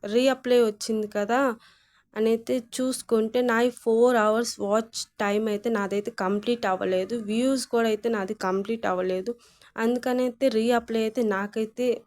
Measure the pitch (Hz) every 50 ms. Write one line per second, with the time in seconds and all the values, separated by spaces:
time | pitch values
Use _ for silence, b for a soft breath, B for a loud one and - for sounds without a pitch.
0 | - 208 208 240 254 269 262 262 _ 254 247 247 240 220 214 214 - - 220 220
1 | 214 208 - 208 208 202 233 254 277 262 220 220 b b b b b b b b
2 | b b _ 214 220 220 226 226 226 - 247 254 233 - - - 254 254 254 -
3 | - - 233 220 220 220 220 247 247 247 226 226 240 247 240 - - 233 226 226
4 | 240 247 247 233 214 214 214 226 240 226 - - 208 196 202 220 226 226 - -
5 | - _ _ _ 214 202 202 214 220 214 208 202 208 240 226 208 202 190 196 202
6 | 208 220 233 - 190 185 202 208 208 - 240 233 240 202 185 185 196 190 190 185
7 | 190 196 226 240 214 202 214 226 247 262 269 262 240 - - 233 226 226 214 214
8 | - 233 233 208 190 190 220 - - 190 190 196 196 202 226 226 226 202 185 180
9 | 185 185 185 185 185 226 240 b b b b b b b b - 220 233 240 247
10 | - 262 247 254 254 254 233 _ 269 269 220 220 220 233 247 233 233 - 226 226
11 | 220 220 220 254 240 214 196 190 202 208 208 226 220 220 _ - 247 254 226 233
12 | -